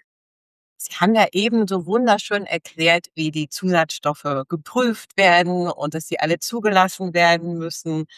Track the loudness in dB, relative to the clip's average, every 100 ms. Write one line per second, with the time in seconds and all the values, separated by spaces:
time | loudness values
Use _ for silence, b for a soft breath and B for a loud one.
0 | _ _ _ _ _ _ _ -16 -14 -2
1 | 2 4 2 2 0 2 0 -2 0 0
2 | 2 0 0 -6 -4 -8 -8 -2 2 2
3 | 0 -6 -4 -4 -6 -4 0 2 0 -2
4 | -4 -4 -4 -6 -6 -8 -6 -2 0 -2
5 | -6 2 6 6 4 0 -2 -4 -6 -6
6 | -6 -4 -2 -2 -4 -4 0 2 2 0
7 | -4 2 4 2 -2 -6 -6 -8 -6 -4
8 | -6